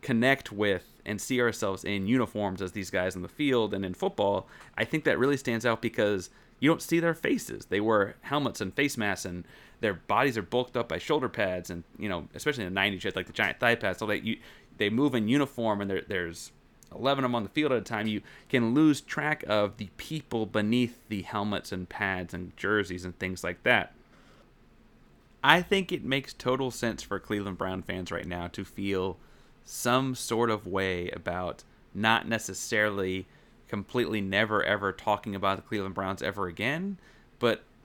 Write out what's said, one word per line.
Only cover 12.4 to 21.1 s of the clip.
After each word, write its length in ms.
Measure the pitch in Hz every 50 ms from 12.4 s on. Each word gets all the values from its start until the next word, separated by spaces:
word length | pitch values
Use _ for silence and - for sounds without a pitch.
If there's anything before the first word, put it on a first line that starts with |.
| - 151 143 127 101
in 80 | 90 92
the 20 |
nineties, 280 | 98 98 104 98 90 104
you 20 | 98
had, 60 | -
like, 120 | 92 92 -
the 60 | -
giant 280 | - 107 92 - -
thigh 140 | 123 120 117
pads, 240 | 117 113 98 90 -
so 60 | 113 104
that 160 | 104 - -
you, 140 | 110 110 - - - - - - - - -
they 120 | 107 104
move 260 | 110 120 143 143 123
in 140 | 117 107 107
uniform, 500 | 127 147 139 - - - 117 110 104 101
and 100 | 101 98
there, 140 | 98 92 -
there's 460 | - 104 92 87 85 87 - - - - - _ _ _ - - - -
eleven 300 | - 113 135 139 135 135
of 40 | 123
them 60 | 120
on 80 | 117 104
the 60 | 95
field 220 | - 151 151 143
at 60 | 131 113
a 40 |
time. 260 | 95 - 120 107 107 110
You 140 | 107 98 - - - - - -
can 240 | - 127 117 113 123
lose 280 | 147 160 156 143 135
track 420 | - - - 156 147 151 151 - - -
of 300 | 107 104 104 101 101 -
the 120 | 107 92 - -
people 480 | - - 160 156 - - 117 113 110
beneath 560 | 101 - 107 104 107 117 123 123 117 120 - -
the 140 | -